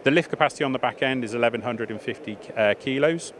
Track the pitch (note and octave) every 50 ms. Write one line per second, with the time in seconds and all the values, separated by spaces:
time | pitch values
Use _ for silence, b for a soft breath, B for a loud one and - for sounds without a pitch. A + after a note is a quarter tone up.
0 | - C#3 C#3 F3 E3+ - - - D#3 C#3 - - D3 C#3 C3 C3 - B2 A2 -
1 | C#3 C3+ C3 C3 A#2+ G#2+ A2 A#2+ A#2 A#2 A2+ A2+ A2 B2 A#2 A2 A#2 G#2 A2 -
2 | - - A2+ - - - G#2 - - - - - G#2+ G#2 G#2 - - C3+ C3 C3+
3 | C#3+ D#3 E3 E3+ E3 - - -